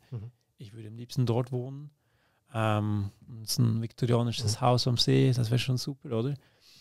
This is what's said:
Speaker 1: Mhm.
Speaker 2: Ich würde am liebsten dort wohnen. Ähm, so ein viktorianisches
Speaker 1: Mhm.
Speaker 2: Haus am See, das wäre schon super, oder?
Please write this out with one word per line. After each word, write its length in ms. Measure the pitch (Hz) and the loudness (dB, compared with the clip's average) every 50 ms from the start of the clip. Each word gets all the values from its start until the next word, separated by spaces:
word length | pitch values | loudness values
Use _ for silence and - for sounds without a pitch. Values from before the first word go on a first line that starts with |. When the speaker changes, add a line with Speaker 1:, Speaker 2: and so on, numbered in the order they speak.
| _ - | _ -10
Speaker 1:
Mhm. 200 | 131 113 101 120 - _ _ _ _ - | -12 -12 -12 -12 -16 _ _ _ _ -20
Speaker 2:
Ich 160 | 135 101 104 | -20 -18 -16
würde 160 | 113 110 107 | -16 -16 -14
am 80 | 110 117 | -14 -14
liebsten 280 | 123 120 - 131 123 | -14 -8 -2 0 2
dort 260 | 117 113 120 131 127 | 2 2 2 0 -2
wohnen. 380 | 135 123 123 135 135 139 147 147 _ _ _ _ _ _ _ _ _ _ _ _ - | -4 -6 -6 -6 -10 -12 -14 -16 _ _ _ _ _ _ _ _ _ _ _ _ -4
Ähm, 580 | 113 110 110 107 104 104 107 104 104 101 101 - _ - - 120 110 110 | -2 0 2 2 2 0 0 0 0 -2 -4 -8 _ -20 -20 -18 -14 -8
so 180 | - - - 120 | -4 0 2 2
ein 180 | 117 113 113 | 2 2 0
viktorianisches 720 | 117 113 - - 131 117 120 117 120 120 110 - 120 107 110 | -2 -6 -6 -2 0 2 2 2 2 0 -2 -2 -2 -2 -2
Speaker 1:
Mhm. 60 | - | 2
Speaker 2:
Haus 260 | 127 127 123 123 - 131 | 2 4 4 4 2 2
am 100 | 120 117 | 2 2
See, 340 | - - 131 135 135 131 | 4 4 4 6 6 4
das 180 | 127 123 120 110 | 4 2 0 2
wäre 80 | 123 123 | 0 0
schon 180 | - 135 131 120 | 0 0 -2 -2
super, 340 | - 147 139 - - 147 117 110 | -2 -6 -8 -10 -8 -6 -4 -2
oder? 140 | 117 139 143 - _ _ _ _ _ - - - | -2 -2 -4 -6 _ _ _ _ _ -20 -20 -20